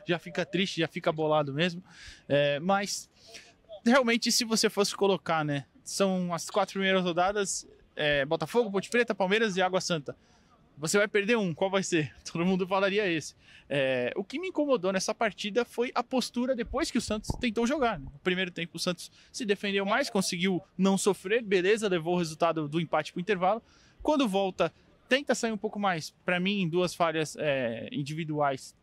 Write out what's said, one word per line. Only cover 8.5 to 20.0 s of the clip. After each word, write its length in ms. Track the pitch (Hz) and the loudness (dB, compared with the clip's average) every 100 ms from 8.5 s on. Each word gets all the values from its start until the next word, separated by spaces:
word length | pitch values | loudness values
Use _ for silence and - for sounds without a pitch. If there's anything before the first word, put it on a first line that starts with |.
| 233 226 | 2 2
Ponte 180 | 196 - | -2 0
Preta, 240 | 233 233 | 0 0
Palmeiras 420 | 220 185 214 226 185 | 0 2 2 2 2
e 60 | |
Água 200 | 185 185 | 2 2
Santa. 340 | - 170 - - _ _ _ _ _ - | 0 -4 -4 -14 _ _ _ _ _ -10
Você 200 | 156 202 | 0 2
vai 100 | 208 | 4
perder 280 | 208 202 233 | 2 2 2
um, 180 | 190 | 2
qual 160 | 151 190 | 0 0
vai 140 | 190 | 0
ser? 300 | 180 170 139 - | 2 0 0 -6
<laughs> 80 | - | -10
Todo 140 | 165 175 | -2 0
mundo 220 | 185 185 | 2 0
falaria 400 | 190 196 202 202 | 2 2 2 0
esse. 280 | 165 - - - - _ | -2 -4 -16 -20 -20 _
É, 460 | 139 131 127 123 - | 0 2 2 0 -4
o 80 | |
que 160 | 202 285 | -6 -6
me 80 | 370 | -6
incomodou 460 | 349 294 247 180 | -2 0 2 0
nessa 200 | 190 - | -2 -2
partida 520 | 214 226 - 208 208 - | -2 -2 -2 -4 -2 -2
foi 260 | - 247 | -2 -2
a 80 | - | -2
postura 540 | 240 262 - 240 254 254 | -2 -2 -2 -4 -2 -2
depois 340 | 233 240 320 | -2 -4 -2
que 80 | 240 | -2
o 40 | |
Santos 280 | - 214 - - | -2 -6 -4 -4
tentou 280 | 247 214 233 | -2 0 0
jogar, 320 | 311 240 180 | 2 0 -2
né? 60 | 135 | -10
No 140 | 139 | -6
primeiro 300 | - 180 185 | -2 0 -2
tempo 280 | 175 170 170 | -4 -10 -6
o 20 | |
Santos 320 | - 175 - - - | -4 -4 -8 -20 -18
se 140 | - 214 | -10 -2
defendeu 400 | 202 208 196 196 | -2 0 -2 0
mais, 240 | 226 | 0